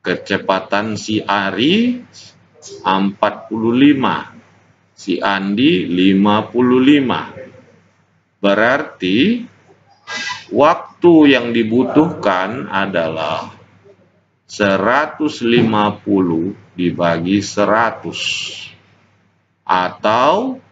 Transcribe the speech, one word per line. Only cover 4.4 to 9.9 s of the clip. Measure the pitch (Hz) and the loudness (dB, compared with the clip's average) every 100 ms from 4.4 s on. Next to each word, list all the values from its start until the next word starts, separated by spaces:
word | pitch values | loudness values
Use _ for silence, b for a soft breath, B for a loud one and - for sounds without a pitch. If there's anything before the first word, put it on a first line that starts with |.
| _ _ _ _ _ _ | _ _ _ _ _ _
si | - 87 | -6 -4
Andi | 98 98 98 104 139 180 | -2 -2 -2 0 2 2
lima | - 90 95 98 104 104 110 | -2 2 2 4 2 2 -2
puluh | 120 123 127 | 0 2 4
lima. | 131 147 131 82 - - - - - _ _ _ _ _ _ _ | 4 4 2 -4 -6 -14 -20 -20 -20 _ _ _ _ _ _ _
Berarti | 101 98 113 139 147 - 92 101 180 240 220 _ _ _ _ | -2 2 2 0 -4 -6 -2 0 0 -2 -6 _ _ _ _